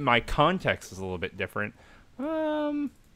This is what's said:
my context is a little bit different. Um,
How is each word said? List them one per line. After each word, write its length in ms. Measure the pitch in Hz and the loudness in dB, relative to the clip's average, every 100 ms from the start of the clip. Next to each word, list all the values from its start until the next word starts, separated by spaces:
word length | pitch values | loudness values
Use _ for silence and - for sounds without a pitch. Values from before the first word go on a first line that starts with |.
my 180 | 139 117 | 4 4
context 680 | - - 151 185 131 90 - | 4 4 4 4 0 -2 -4
is 60 | 90 | -8
a 40 | |
little 140 | 95 90 | -6 -4
bit 180 | 92 95 | -6 -6
different. 380 | 95 107 104 - - - - - | -6 -4 -6 -8 -20 -20 -20 -8
Um, 720 | 294 320 311 302 294 294 294 - - | -4 -2 0 0 -2 -2 -4 -8 -20